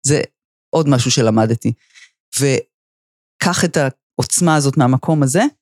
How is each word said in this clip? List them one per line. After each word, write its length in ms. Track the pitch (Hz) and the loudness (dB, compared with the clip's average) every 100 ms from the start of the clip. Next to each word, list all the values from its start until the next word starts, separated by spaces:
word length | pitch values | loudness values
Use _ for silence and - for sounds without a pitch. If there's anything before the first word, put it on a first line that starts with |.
| - | 0
זה 140 | 147 - _ _ _ _ | -2 -4 _ _ _ _
עוד 180 | 160 151 | -2 0
משהו 220 | 131 127 | 0 0
שלמדתי. 600 | 131 113 110 110 117 - 113 _ - - _ _ - | 0 2 2 0 0 -4 -6 _ -20 -20 _ _ -4
וקח 1300 | 139 135 - _ _ _ _ _ _ _ 185 180 | 0 -2 -4 _ _ _ _ _ _ _ -2 0
את 120 | 175 170 | 0 0
העוצמה 800 | 139 - _ - 131 - 175 156 | -2 -4 _ -8 -4 0 2 2
הזאת 200 | 139 135 | 2 2
מהמקום 460 | 123 131 - 156 | 2 0 0 0
הזה 200 | 135 156 269 - | 0 0 -2 -4